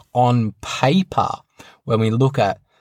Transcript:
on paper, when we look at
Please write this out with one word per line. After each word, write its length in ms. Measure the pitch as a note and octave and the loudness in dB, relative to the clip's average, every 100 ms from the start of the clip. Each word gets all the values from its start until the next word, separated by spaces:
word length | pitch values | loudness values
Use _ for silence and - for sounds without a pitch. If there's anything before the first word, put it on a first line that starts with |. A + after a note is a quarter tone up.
| - | -8
on 400 | B2 B2 B2 A2 - | 0 2 2 0 -6
paper, 680 | - - C3 F3 F#3+ - F#2+ - _ _ - - | -10 -2 0 2 0 -2 -4 -6 _ _ -20 -16
when 160 | - A2+ | -4 0
we 100 | A2 | 0
look 300 | A2+ C3+ C#3 | 2 0 0
at 200 | G2+ - _ _ | -2 -2 _ _